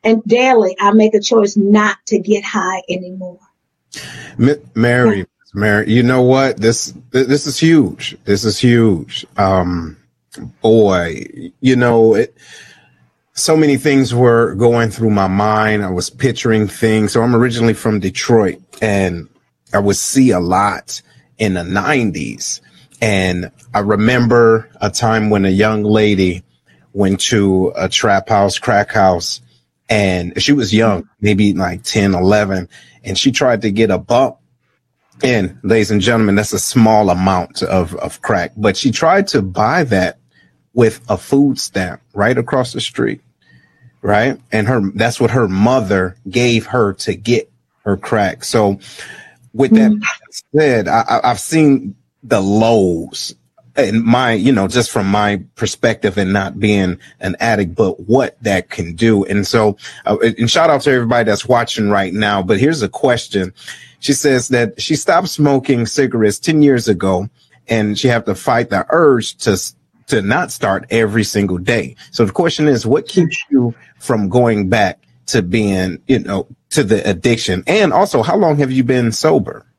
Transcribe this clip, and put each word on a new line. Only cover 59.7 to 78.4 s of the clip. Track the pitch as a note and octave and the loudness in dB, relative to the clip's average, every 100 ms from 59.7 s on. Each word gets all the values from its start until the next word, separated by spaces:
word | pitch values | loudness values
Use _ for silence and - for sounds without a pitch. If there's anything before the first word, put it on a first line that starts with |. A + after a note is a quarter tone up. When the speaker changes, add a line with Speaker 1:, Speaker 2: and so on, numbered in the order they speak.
| G2+ - - - | -2 -16 -10 -4
Speaker 2:
uh, | G#2 | 0
and | A#2 A2 A#2 | -2 0 -2
shout | E3+ E3 | 2 2
out | C#3+ | 2
to | D3 | 0
everybody | B2+ A#2 A#2+ A2 | 0 0 0 0
that's | G2+ - | -2 0
watching | A#2+ A#2 - G#2 | 0 0 -4 0
right | G2+ F#2+ | 0 0
now, | G2 G#2 G2+ | -2 0 -2
but | F2+ G2+ | 0 2
here's | C#3 D#3+ | 2 0
a | G2+ | -6
question. | - C3+ A#2+ - G2+ F#2 - - - - _ | -2 -2 -2 -2 -4 -6 -10 -20 -20 -20 _
She | - | -4
says | C3+ D3 B2+ A#2+ | 0 0 0 0
that | B2+ A2+ - | -2 -2 -6
she | - D#3+ | -6 -4
stopped | - E3+ F#3+ | 0 0 -2
smoking | - C#3+ C#3 C3 A#2+ A2+ | 0 0 0 0 -2 -2
cigarettes | - C3 A#2 G#2+ G2+ | -2 -2 0 0 0
ten | - D#3 | -2 2
years | D3 C#3 A#2 | 4 2 0
ago, | F#2 F#2+ F#2 G#2 _ _ _ - | -2 0 -2 -4 _ _ _ -4
and | A2+ G#2 G#2 | -2 -2 -2
she | C3 | 0
have | A#2+ A2 | 0 -2
to | F#2+ | -6
fight | - A#2+ A#2 | -2 -2 0
the | G2 - | -4 0
urge | C#3+ C#3 B2+ G#2 - | 2 4 2 -2 -6
to | - | -4
s-, | F#2+ - _ _ _ - | -2 -6 _ _ _ -4
to | A2+ | -2
not | G2 C#3 F3+ | 0 -2 -2
start | - G#2 G2 - | -4 -4 -4 -2
every | A2+ A2 A2+ | -2 0 0
single | G#2 G#2+ G2 F2+ | -2 -2 -2 -2
day. | F#2 A#2 D2 - - | -2 -2 -4 -14 -18
So | - G#2+ | -2 -2
the | |
question | - E3 - D3+ | 0 -2 0 0
is, | B2 A2+ | 0 0
what | C#3+ - | -2 0
keeps | - E3 - - | 0 0 -4 -2
you | C#3 A#2+ - - _ | 0 0 -6 -20 _
from | - A2+ G2 | -4 -2 0
going | A#2+ A#2+ G#2+ F#2+ | 2 2 0 0
back | A2 F#2+ - _ _ - | 0 0 -4 _ _ -4
to | B2 | -4
being, | F2+ A2+ G#2 F#2+ F#2 E2 - | 0 -2 0 0 -2 -6 -2
you | B2+ | -2
know, | - G2 - - _ | 0 -6 -8 -16 _
to | - | -2
the | G#2+ G#2+ - | 0 0 0
addiction? | F2 A#2+ A#2 - F2+ - | -2 -2 -2 -2 -4 -2
And | G3+ F#3+ | 0 2
also, | - G#3+ C3+ | 2 0 0
how | A2 | 0
long | F#3 | 0